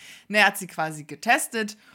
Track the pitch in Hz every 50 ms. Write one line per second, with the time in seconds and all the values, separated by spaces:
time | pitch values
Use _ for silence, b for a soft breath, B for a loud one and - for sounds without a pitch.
0 | B B B B B B 202 214 202 196 202 - 185 170 - - 160 160 156 151
1 | 147 - 147 139 - 220 247 302 - - - 226 214 208 - b b b b